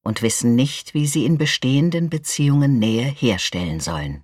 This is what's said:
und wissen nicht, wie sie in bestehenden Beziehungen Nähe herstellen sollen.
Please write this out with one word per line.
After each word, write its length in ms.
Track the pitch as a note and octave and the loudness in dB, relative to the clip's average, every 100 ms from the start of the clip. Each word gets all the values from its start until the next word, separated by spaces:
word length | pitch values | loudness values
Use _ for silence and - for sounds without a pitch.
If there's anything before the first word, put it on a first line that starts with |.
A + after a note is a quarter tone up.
und 200 | A2 G#2+ | -6 -2
wissen 340 | A2+ - A#2+ A#2 | -2 0 2 2
nicht, 380 | C#3 - - | 2 -2 -6
wie 140 | D3+ D3 | -2 0
sie 180 | D#3+ B2 | 0 0
in 120 | D#3 | 2
bestehenden 720 | D3+ - B2+ C#3 E3+ E3+ E3 | 0 0 0 2 2 0 -2
Beziehungen 680 | D#3 - - C#3+ C#3+ C#3 B2+ | -4 -6 0 2 4 4 4
Nähe 280 | A2 A2+ C3+ | 2 0 -2
herstellen 720 | C#3 B2 F#2 - F2+ F2 D#2+ | -2 0 0 -2 -4 -4 -4
sollen. 420 | C#2+ D#2+ D2 C#2+ | -6 -6 -6 -8